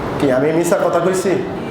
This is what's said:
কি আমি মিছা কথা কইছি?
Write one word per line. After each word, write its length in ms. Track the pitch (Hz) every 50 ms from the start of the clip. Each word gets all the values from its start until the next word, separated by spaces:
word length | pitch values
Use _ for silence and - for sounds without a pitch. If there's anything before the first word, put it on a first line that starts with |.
| - - - -
কি 120 | - 143 127
আমি 200 | 127 139 151 160
মিছা 260 | 165 170 160 202 165 190
কথা 140 | 175 165 170
কইছি? 640 | 170 185 185 185 - 202 170 143 - - - - - -